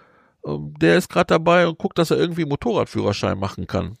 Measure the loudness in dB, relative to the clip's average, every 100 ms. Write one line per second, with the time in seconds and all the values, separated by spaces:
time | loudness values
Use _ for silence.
0 | -20 _ _ _ -10 -8 -8 0 4 4
1 | 2 0 2 2 4 4 2 0 -4 0
2 | 0 2 0 -2 -4 -2 -2 0 -2 -2
3 | -2 0 -2 -2 -4 -6 -4 -4 -4 -8